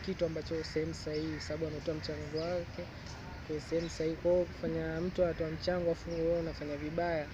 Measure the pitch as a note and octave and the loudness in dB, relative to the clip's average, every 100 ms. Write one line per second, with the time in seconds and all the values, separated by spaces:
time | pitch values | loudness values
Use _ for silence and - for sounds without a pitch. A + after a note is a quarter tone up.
0 | - F3+ E3+ D#3+ D3+ E3 D#3 D#3+ D#3+ D#3+ | -2 0 0 0 -2 -2 0 0 0 -2
1 | D#3+ D3+ D#3+ D3+ - D3+ D#3+ D3+ C#3+ D#3 | -2 -2 -2 -4 -4 -2 -2 -2 -2 -2
2 | D#3 D3+ D3 D#3 E3 F3+ E3+ - F3 - | -2 -4 -2 -2 0 0 -2 -6 -8 -10
3 | - - - - - D3+ - E3+ E3+ - | -10 -10 -10 -10 -4 -4 0 0 0 0
4 | D#3+ D#3+ F3 F3+ F3 - E3 D#3+ D#3+ D#3+ | 0 4 6 6 4 0 -2 0 0 0
5 | F3+ F3+ F3 D#3+ D#3+ D#3+ - F3+ E3+ E3 | 0 4 2 4 0 0 0 2 2 0
6 | F3 E3+ E3 E3+ E3 D3 D3 D3 D3+ E3 | -2 2 4 4 2 -4 -4 -4 -2 0
7 | F3 D#3+ C#3+ | 2 2 -2